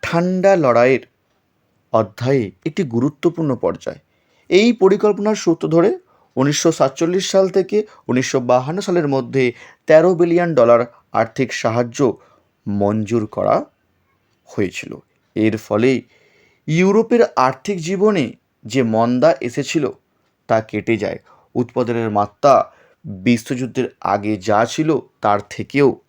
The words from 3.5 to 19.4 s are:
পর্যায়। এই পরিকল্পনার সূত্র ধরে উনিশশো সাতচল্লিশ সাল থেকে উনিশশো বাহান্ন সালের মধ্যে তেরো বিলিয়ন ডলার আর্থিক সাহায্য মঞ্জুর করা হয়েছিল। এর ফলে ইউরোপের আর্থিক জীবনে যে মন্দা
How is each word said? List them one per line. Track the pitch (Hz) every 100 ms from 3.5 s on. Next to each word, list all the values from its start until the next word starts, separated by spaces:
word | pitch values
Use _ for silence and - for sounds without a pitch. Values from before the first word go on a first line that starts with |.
| 117
পর্যায়। | 85 - - - _ _ _ _ -
এই | 180 233 233
পরিকল্পনার | 190 202 214 202 208 202
সূত্র | - 160 160
ধরে | 165 185 359 _ _ _ -
উনিশশো | 139 147 170
সাতচল্লিশ | 160 135 - 165 185 185
সাল | 190 190 190
থেকে | 185 208 208 - -
উনিশশো | 123 127 139 120
বাহান্ন | 127 131 180 196
সালের | 175 147
মধ্যে | 135 120 131 123 - - _ -
তেরো | 156 175
বিলিয়ন | 170 175 170 175
ডলার | 143 117 120 120 _ _ 107
আর্থিক | 113 - 123
সাহায্য | - 120 117 120 113 127 - _ _ _ _ -
মঞ্জুর | 101 101 110 104 117 107 -
করা | 98 156 294 _ _ _ _ _ _ _ _
হয়েছিল। | - 95 - - - - _ _ -
এর | 110 107
ফলে | - 107 127 123 - _ _ _ _ _ -
ইউরোপের | 160 190 208 226 240 226 - 127
আর্থিক | - - 190 160
জীবনে | 190 214 190 120 - _ _
যে | 107 131 117
মন্দা | 110 117 123 156 -